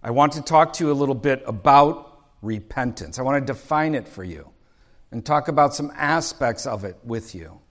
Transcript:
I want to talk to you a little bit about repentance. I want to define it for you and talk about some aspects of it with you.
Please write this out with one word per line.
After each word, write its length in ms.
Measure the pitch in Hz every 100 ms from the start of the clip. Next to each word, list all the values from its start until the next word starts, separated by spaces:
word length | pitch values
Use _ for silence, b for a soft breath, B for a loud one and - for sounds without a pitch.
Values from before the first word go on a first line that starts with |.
I 80 | -
want 220 | 120 147
to 100 | 151
talk 300 | 139 160 160
to 120 | - 165
you 60 |
a 20 |
little 220 | 143 139 131
bit 260 | 143 131 -
about 720 | 113 104 143 147 143 - - _ _
repentance. 720 | 104 107 - - 123 107 80 101
I 60 |
want 180 | 131 139
to 120 | 135
define 420 | 135 - 151 156 151
it 120 | 107
for 160 | -
you 280 | 92 80 - _ _ _ _ _ -
and 160 | 120 110
talk 220 | 151 151
about 260 | 151 143
some 180 | - 147 -
aspects 720 | 147 160 165 - 123 117 135
of 180 | 107 98
it 140 | 90
with 300 | 120 117 110
you. 280 | 92 80 - _